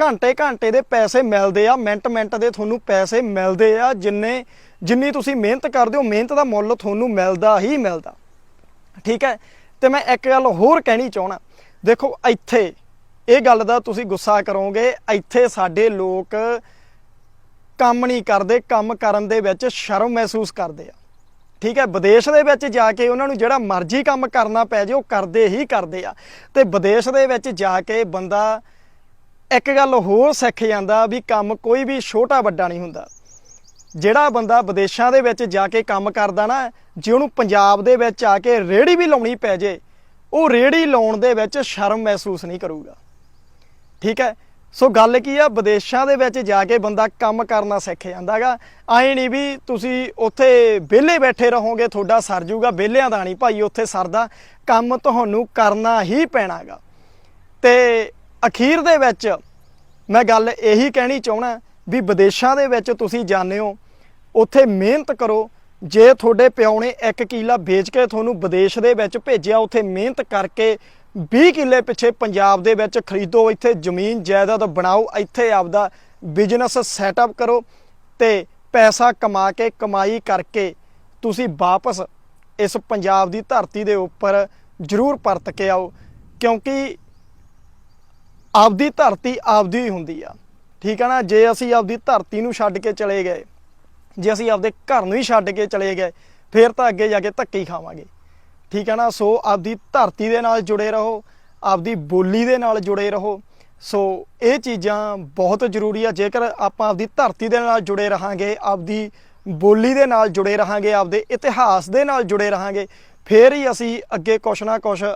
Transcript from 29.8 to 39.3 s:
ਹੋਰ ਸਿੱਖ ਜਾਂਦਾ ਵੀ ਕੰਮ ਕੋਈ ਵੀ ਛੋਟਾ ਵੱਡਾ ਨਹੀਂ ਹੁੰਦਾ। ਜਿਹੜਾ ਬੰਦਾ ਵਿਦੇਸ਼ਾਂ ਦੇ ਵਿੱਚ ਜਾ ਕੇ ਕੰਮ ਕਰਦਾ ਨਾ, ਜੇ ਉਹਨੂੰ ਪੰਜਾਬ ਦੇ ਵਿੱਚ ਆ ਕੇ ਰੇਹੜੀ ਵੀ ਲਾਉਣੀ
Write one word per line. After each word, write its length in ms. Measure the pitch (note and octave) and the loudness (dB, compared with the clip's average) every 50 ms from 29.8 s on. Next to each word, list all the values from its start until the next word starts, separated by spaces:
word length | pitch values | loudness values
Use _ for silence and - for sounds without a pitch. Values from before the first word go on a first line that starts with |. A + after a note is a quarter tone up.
| C#4 C4+ C4 | 4 4 4
ਹੋਰ 400 | A#3+ F3 F#3+ G3 A3+ C4 D4+ C#4+ | 2 2 2 4 4 4 4 2
ਸਿੱਖ 300 | - B3+ A#3+ - - A3+ | 2 0 -2 -2 -2 -2
ਜਾਂਦਾ 420 | A3 G#3+ G3+ G3 F#3+ G#3+ A3 A3+ | -2 -2 -2 -2 0 2 2 2
ਵੀ 160 | G#3+ A3+ B3 | 2 -2 -4
ਕੰਮ 340 | - - A#3 G#3+ G3+ G#3 - | -4 -2 -2 -2 -2 -2 -6
ਕੋਈ 280 | - - A3+ A#3 C4+ C4+ | -6 -2 0 0 0 0
ਵੀ 160 | A#3+ C#4 C4 | -2 -4 -6
ਛੋਟਾ 420 | G3+ - - A3 B3 A#3 C#4 B3+ | -6 -4 -2 -2 0 2 2 2
ਵੱਡਾ 260 | G#3+ G#3 F3 D#3 F#3 F3 | 2 0 0 -2 -4 -4
ਨਹੀਂ 120 | F3 F3 | -4 -8
ਹੁੰਦਾ। 280 | F3+ E3+ - - - - - - - - - - - - - - - - - - - - - | -10 -12 -12 -14 -18 -18 -20 -20 -20 -20 -20 -20 -20 -20 -20 -20 -20 -20 -20 -20 -20 -18 -8
ਜਿਹੜਾ 340 | D#3 D#3+ G3+ A3+ C#4+ D4 D4 | -2 0 2 4 4 4 2
ਬੰਦਾ 320 | G#3+ A#3 A3+ G3+ A#3 A#3+ | 2 0 0 2 2 2
ਵਿਦੇਸ਼ਾਂ 500 | G#3+ F#3 F#3 F#3+ G3 F#3+ - - A#3 B3 | 2 2 0 -2 -2 -2 0 0 2 4
ਦੇ 100 | C4 C4+ | 4 4
ਵਿੱਚ 220 | B3 A#3+ A#3 - A#3+ | 4 2 0 -2 -4
ਜਾ 240 | G3 F3 G3 G3 F#3+ | -2 -2 -2 -2 0
ਕੇ 160 | A3 A3+ A3 | -2 -2 -2
ਕੰਮ 280 | - G#3 G3 G3 G#3 | -2 -4 -4 -4 -4
ਕਰਦਾ 360 | F#3+ A3+ G#3 G3+ F3+ G3+ G#3 A3 | -2 -2 -2 -2 0 -2 -2 0
ਨਾ, 240 | B3+ C4+ C4 A#3 - - - _ _ E3 | -2 -2 -4 -6 -10 -14 -20 _ _ -8
ਜੇ 140 | - G#3 | -2 0
ਉਹਨੂੰ 180 | A#3 C4 D4 B3 | 2 2 2 0
ਪੰਜਾਬ 540 | - - A#3 G3 G3+ G3+ G3 G3+ G3+ G3+ F#3+ | -2 -2 0 2 4 4 6 6 4 4 4
ਦੇ 120 | A#3+ B3+ | 2 2
ਵਿੱਚ 300 | A#3 A#3 A#3 - - A#3 | 4 2 0 -2 0 2
ਆ 140 | G#3 G3 G3+ | 2 2 2
ਕੇ 200 | F#3 A#3+ A#3+ A3+ | 2 2 0 2
ਰੇਹੜੀ 360 | F#3+ F3 F#3+ G#3 C#4+ F4 F4+ | 2 2 2 4 4 4 4
ਵੀ 100 | E4 F4 | 4 4
ਲਾਉਣੀ 300 | D#4 D4 B3+ A3+ A3+ | 2 2 2 0 -2